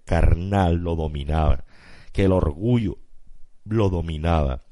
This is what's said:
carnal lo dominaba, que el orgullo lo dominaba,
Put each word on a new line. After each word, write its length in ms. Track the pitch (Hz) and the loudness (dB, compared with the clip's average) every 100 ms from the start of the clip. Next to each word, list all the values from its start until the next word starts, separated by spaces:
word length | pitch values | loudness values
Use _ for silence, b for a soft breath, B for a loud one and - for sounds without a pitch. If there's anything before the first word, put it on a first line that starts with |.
| - | -2
carnal 720 | 85 80 82 95 101 90 85 | 4 4 4 0 2 2 2
lo 180 | 85 82 | -2 -2
dominaba, 720 | 78 76 71 80 76 73 - B B B B | -4 -4 -2 0 2 0 -2 B B B B
que 100 | - | 0
el 80 | 95 | 2
orgullo 680 | 92 80 73 117 120 98 - - - - - - - 104 | 2 0 -2 0 0 0 -8 -14 -20 -18 -16 -16 -14 -4
lo 240 | 110 98 | 0 0
dominaba, 720 | 87 82 78 85 82 69 65 - | 0 -4 -2 0 2 0 -4 -12